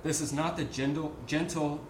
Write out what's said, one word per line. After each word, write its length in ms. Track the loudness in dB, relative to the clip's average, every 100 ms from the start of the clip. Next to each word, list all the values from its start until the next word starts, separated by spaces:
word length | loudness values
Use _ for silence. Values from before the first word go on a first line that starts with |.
This 180 | -2 0
is 100 | 0
not 240 | 0 0 0
the 80 |
gentle, 500 | -2 0 2 2 0 -4 -2
gentle, 580 | 0 2 2 0 0 -6